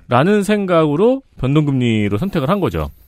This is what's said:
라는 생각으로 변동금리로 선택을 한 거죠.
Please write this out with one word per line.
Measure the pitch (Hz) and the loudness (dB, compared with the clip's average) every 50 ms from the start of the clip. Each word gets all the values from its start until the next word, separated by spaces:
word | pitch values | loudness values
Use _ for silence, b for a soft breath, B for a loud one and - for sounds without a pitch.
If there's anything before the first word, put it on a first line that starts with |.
| - - | -8 0
라는 | 123 120 143 185 208 208 196 | 2 2 2 4 2 0 0
생각으로 | 202 214 208 202 185 180 165 160 151 143 151 202 240 262 269 - _ _ - | 0 -2 -2 0 0 0 2 2 2 0 2 2 2 0 0 -4 _ _ -6
변동금리로 | - 127 143 156 151 143 139 127 123 120 113 110 104 101 101 104 | -4 0 0 0 0 0 0 0 0 0 0 0 0 0 -2 -2
선택을 | 175 202 - 175 135 131 | -4 -2 -4 -4 -2 -2
한 | 196 208 | -2 0
거죠. | 175 120 87 82 76 73 - - _ | -2 -2 -2 -4 -6 -6 -8 -14 _